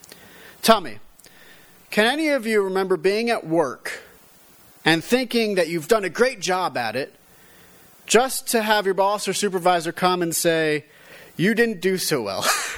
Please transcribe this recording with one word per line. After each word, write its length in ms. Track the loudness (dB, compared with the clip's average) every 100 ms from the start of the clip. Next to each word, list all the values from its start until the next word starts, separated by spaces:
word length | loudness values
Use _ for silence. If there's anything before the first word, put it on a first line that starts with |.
| -20 -20 -20 -20 -20 -6
Tell 180 | 2 2
me, 180 | 2 -12 -18 -20 -20 -20 -20 -20 -20 -20 -6
can 160 | 0 2
any 240 | 2 0
of 140 | 0
you 180 | 0 0
remember 340 | 0 -2 0 0
being 340 | 0 0 -2
at 160 | -2 -2
work 560 | 0 0 -4 -12 -12 -16 -20 -20 _ _ _ -20 -2
and 200 | 2 2
thinking 520 | 2 0 0 0 0 0
that 120 | 0
you've 180 | -2 2
done 180 | 0
a 40 | 0
great 320 | 0 0 0
job 360 | -2 -2 -2 -2
at 200 | -4 -4
it, 180 | -6 -10 _ -20 -20 -20 -20 -20 -20 -20 2
just 420 | 2 2 -2 -2
to 140 | -2
have 220 | 2 2
your 100 | 2
boss 340 | 2 2 0 -4
or 40 |
supervisor 600 | -2 -2 0 2 2 0
come 300 | 0 2 2
and 120 | 0
say, 520 | 0 0 2 0 -2 -6 -20 -20 -20 -20 -2
"You 180 | 0
didn't 260 | 2 0 0
do 180 | -2 -2
so 240 | -2 -2
well"? 220 | -2 -4 -2 -2 -4